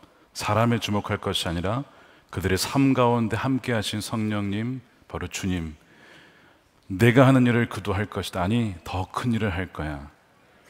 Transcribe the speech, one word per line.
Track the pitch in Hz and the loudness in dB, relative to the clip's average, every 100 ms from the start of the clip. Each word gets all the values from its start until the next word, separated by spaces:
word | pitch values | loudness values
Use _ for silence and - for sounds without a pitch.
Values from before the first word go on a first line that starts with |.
| - _ _ | -20 _ _
사람에 | - - 104 117 117 | -8 -2 2 2 2
주목할 | - 104 - 104 | 0 -4 -2 -4
것이 | 101 92 95 | -2 -4 -2
아니라 | 85 90 120 143 - - - _ | -2 -2 -4 -6 -16 -20 -20 _
그들의 | - 90 92 | -4 0 0
삶 | - 139 139 | 0 2 4
가운데 | 131 123 120 110 107 | 4 4 2 0 -2
함께하신 | 135 131 - 117 101 107 | -2 -2 -2 -2 -2 -6
성령님, | 98 117 107 104 101 98 117 131 - _ - | -4 -4 -2 -2 -2 -4 -4 -8 -12 _ -12
바로 | 85 87 | -10 -8
주님, | - 98 92 82 76 _ - - - - _ _ _ _ _ - | -6 -4 -2 -4 -10 _ -20 -20 -20 -20 _ _ _ _ _ -10
"내가 | 92 120 120 127 | 4 6 8 8
하는 | 131 123 | 8 4
일을 | 117 117 | 2 0
그도 | - 101 | -4 -4
할 | 98 104 | -2 -2
것이다." | - 92 95 | -6 -6 -2
아니, | 90 120 110 90 | 0 0 -2 -6
더 | - 92 92 | -8 -8 -6
큰 | - 123 | -4 -2
일을 | 113 104 | 0 -2
할 | 87 92 | -2 -6
거야. | - 76 73 73 - _ _ _ _ _ | -6 -8 -8 -12 -20 _ _ _ _ _